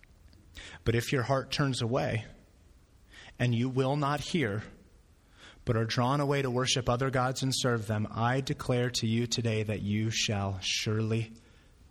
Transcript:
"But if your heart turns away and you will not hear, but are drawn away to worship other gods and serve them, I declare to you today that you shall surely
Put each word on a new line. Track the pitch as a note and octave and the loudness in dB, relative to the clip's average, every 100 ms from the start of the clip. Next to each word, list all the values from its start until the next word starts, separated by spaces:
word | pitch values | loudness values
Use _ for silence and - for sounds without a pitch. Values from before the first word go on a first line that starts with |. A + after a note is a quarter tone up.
| - - - - - - - - | -20 -20 -20 -20 -20 -18 -18 -4
"But | - A#2 | 0 0
if | - | 0
your | C#3 | -2
heart | A#2+ C3+ - | 0 0 0
turns | - C#3 B2 | 0 0 0
away | A2+ C#3 C#3+ G#2+ - - - - - - - - - - - - | -2 0 0 -4 -6 -18 -20 -20 -20 -20 -20 -20 -20 -20 -16 -2
and | A#2+ | 0
you | A#2 B2+ | 2 0
will | B2+ C3 D3 | 0 2 2
not | C#3+ D3 | 0 0
hear, | - F3+ A#2 G#2+ - - - - _ - _ - - - | -2 0 0 -2 -6 -18 -20 -20 _ -20 _ -20 -20 -10
but | - A2+ | -2 0
are | |
drawn | A2+ - A#2+ D3 | 2 2 2 2
away | C#3 C#3+ | 2 2
to | C3+ | 2
worship | B2 B2 C3+ B2 | 0 2 2 2
other | A#2+ C3+ | 2 2
gods | B2+ B2+ B2+ | 2 0 0
and | C3 | -2
serve | B2+ C3 A#2+ G2+ | 2 2 0 0
them, | G#2+ G#2+ | -2 0
I | A2+ A#2 C3+ | 0 0 0
declare | C#3 D3 - B2 B2 | -2 -4 0 0 2
to | - A2+ | 0 2
you | A2+ A#2 | 2 0
today | - A#2 A2 | 0 0 0
that | G#2+ G2 | 0 -2
you | G2+ G#2 A2 | 0 0 0
shall | G#2+ - G2+ G2 F#2+ | 0 0 0 0 -2
surely | - - A2 G#2+ A2 A2+ A2 - - - - - - | -2 -2 0 0 0 -2 -4 -10 -20 -20 -20 -20 -12